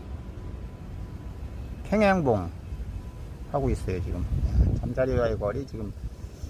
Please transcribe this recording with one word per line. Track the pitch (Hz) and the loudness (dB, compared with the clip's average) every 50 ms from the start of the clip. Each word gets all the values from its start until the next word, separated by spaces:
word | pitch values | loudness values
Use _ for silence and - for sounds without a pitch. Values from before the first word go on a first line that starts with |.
| - - - - - - - - - - - - - - - - - - - - - - - - - - - - - - - - - - - - - | -8 -8 -8 -10 -8 -10 -10 -10 -10 -8 -8 -8 -10 -10 -10 -12 -12 -10 -10 -10 -10 -10 -10 -10 -10 -10 -10 -8 -10 -8 -8 -8 -8 -8 -8 -8 -2
평행봉 | - 190 214 214 196 190 185 160 135 117 101 87 85 - - - - - - - - - - - - - - - - - - - - - | 2 6 8 8 8 8 6 6 6 6 4 4 0 -4 -8 -8 -8 -6 -6 -6 -6 -6 -6 -6 -8 -10 -10 -10 -10 -10 -10 -6 -2 -2
하고 | 143 135 127 | 0 2 2
있어요, | 113 - - - 92 90 85 | 2 0 0 -2 -2 0 0
지금. | - 90 87 90 - - - - - - - - - - - | -2 -2 -2 -2 0 0 2 2 4 6 6 6 6 4 2
잠자리와의 | - 117 120 127 131 131 127 123 120 113 110 98 | 0 0 0 2 2 4 4 4 4 4 2 2
거리 | 107 101 107 131 139 | 0 0 0 -2 -4
지금 | - - 110 110 101 98 - - - - - - - - - - - | -6 -6 -6 -6 -6 -6 -6 -8 -8 -8 -8 -12 -12 -12 -10 -10 -10